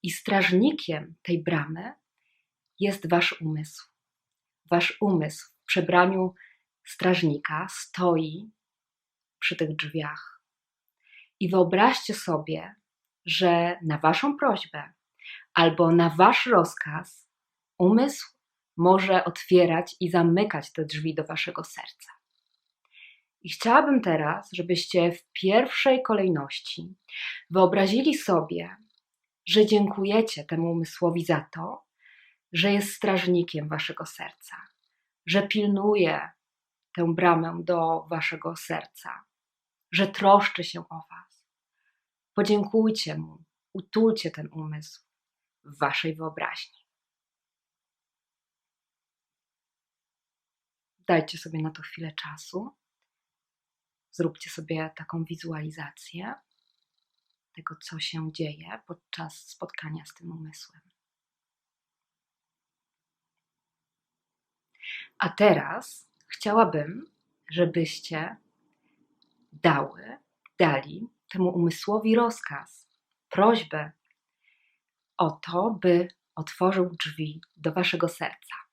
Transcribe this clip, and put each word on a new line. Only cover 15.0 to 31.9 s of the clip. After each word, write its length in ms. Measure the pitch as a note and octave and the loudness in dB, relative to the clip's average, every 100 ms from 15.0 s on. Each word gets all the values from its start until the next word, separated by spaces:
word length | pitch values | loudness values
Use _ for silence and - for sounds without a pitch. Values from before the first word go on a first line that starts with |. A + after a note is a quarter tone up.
| _ _ - - - - | _ _ -20 -20 -6 2
albo 360 | E3 D#3+ E3 | 2 4 4
na 180 | E3+ E3+ | 6 4
wasz 360 | D#3 F#3+ B3 B3+ | 6 6 6 4
rozkaz 840 | G#3 E3 - - D3+ - - _ _ _ _ _ _ | 4 4 -4 -8 -8 -12 -20 _ _ _ _ _ _
umysł 480 | F3+ A3+ C#4 - - _ _ _ _ - | 4 4 2 -2 -16 _ _ _ _ 2
może 480 | F3 F#3+ F#3+ F#3 | 4 4 4 0
otwierać 720 | F3 - - F3+ E3+ E3 F3 - | 0 -8 4 4 6 2 -4 -6
i 100 | F3 | -2
zamykać 640 | F3 E3+ F3 G#3+ D#3 - | 2 4 4 2 -4 -8
te 120 | - | -8
drzwi 300 | D3+ D3+ D#3+ | -6 -6 -6
do 100 | D#3 | -6
waszego 400 | D3+ D#3+ - E3+ | -8 -8 -8 -8
serca. 480 | E3 - - - - - _ _ _ _ _ _ _ - - _ _ _ | -12 -16 -18 -20 -20 -20 _ _ _ _ _ _ _ -20 -20 _ _ _
I 80 | F3 | -14
chciałabym 500 | - A3+ B3+ D#4 C4+ | -4 4 6 6 2
teraz, 500 | G3+ D#3+ D3+ F#3 - | 2 0 0 -4 -8
żebyście 600 | F3+ F3 F3 - F3+ E3+ | -10 -2 -2 0 2 2
w 120 | F3 _ | 0 _
pierwszej 680 | - F#3+ G#3+ C4 - C4+ C4 | -4 2 2 2 0 2 2
kolejności 920 | C4 G#3 F#3+ D#3 C#3 - - - E3+ F#3 _ - - - _ | 2 0 2 -2 -4 -12 -14 -14 -14 -18 _ -12 -12 -12 _
wyobrazili 640 | F3+ F#3 G3 F#3+ A3 C#4+ | 4 6 6 4 4 2
sobie, 640 | - - F3 D3+ E3+ E3+ G3 _ _ _ _ _ _ - | 0 2 0 0 -8 -10 -16 _ _ _ _ _ _ 2
że 180 | G3 G#3+ | 4 6
dziękujecie 800 | G#3+ G3+ - G3 G#3 A3 - | 6 2 0 0 2 0 -4
temu 280 | D3 E3 E3+ | -6 -2 -2
umysłowi 520 | E3+ E3 - F3 E3+ | -2 -4 -2 0 0
za 220 | E3 D3+ C#3+ | 0 -2 -2
to, 300 | E3 E3+ - _ | -12 -12 -12 _